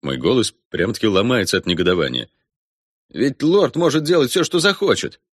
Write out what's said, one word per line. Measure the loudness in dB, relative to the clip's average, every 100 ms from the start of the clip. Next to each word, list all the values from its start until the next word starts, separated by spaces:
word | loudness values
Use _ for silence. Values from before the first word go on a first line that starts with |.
Мой | -6 -4
голос | 0 0 0 _ _
прям-таки | -4 -4 -2 0
ломается | 0 2 0 0 -2
от | -2
негодования. | -2 0 0 -2 -4 -10 _ _ _ _ _ _ _ _
«Ведь | -4 -4 0
лорд | 2 2 2 2
может | 0 0
делать | 2 2 2
все, | 0
что | 0 0
захочет». | 0 0 0 0 -2 -12 _